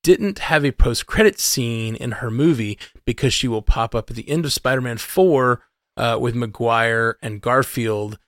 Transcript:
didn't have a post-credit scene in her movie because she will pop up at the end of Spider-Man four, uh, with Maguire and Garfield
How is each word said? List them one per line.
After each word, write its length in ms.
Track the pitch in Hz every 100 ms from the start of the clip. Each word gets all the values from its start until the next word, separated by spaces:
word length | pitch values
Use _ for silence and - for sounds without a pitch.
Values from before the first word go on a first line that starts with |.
didn't 380 | - 185 202 196
have 240 | - 156
a 80 | 143
post-credit 640 | - - 117 - - 214 -
scene 540 | - - 117 113 110
in 180 | 113 123
her 180 | 110 120
movie 460 | 113 156 131 104 101 - - -
because 260 | 117 135
she 160 | - 127
will 140 | 110
pop 320 | - - 113
up 160 | 117 -
at 60 | 113
the 120 | -
end 160 | 156
of 80 | 151
Spider-Man 460 | - 127 131 127 113
four, 640 | - - 190 139 127 123 _ _ _ -
uh, 220 | 117 117
with 140 | 120
Maguire 840 | 117 117 - 117 113 117 113 113 -
and 180 | 117 104
Garfield 760 | 120 131 131 - 113 104 104 107